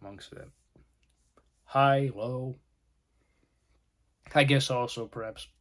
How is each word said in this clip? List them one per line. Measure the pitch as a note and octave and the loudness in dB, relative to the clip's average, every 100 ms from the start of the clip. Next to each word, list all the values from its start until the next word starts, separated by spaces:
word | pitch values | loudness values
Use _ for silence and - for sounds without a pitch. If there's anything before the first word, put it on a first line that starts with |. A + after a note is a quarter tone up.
amongst | G2 G2 - | -18 -16 -18
them? | - - _ _ _ _ _ _ _ _ _ _ _ | -18 -20 _ _ _ _ _ _ _ _ _ _ _
High, | - C3+ C#3 C#3 C#3 | -4 2 4 4 0
low? | G#2 A2+ B2+ C3 B2+ _ _ _ _ _ _ _ _ _ _ _ _ _ _ _ _ - D3+ | -4 -6 -6 -8 -12 _ _ _ _ _ _ _ _ _ _ _ _ _ _ _ _ -2 4
I | |
guess | C#3 C#3 C3+ | 6 4 2
also | B2+ A#2+ - A#2 | -2 -2 -6 -10
perhaps | - A2 A2 - _ | -10 -10 -12 -16 _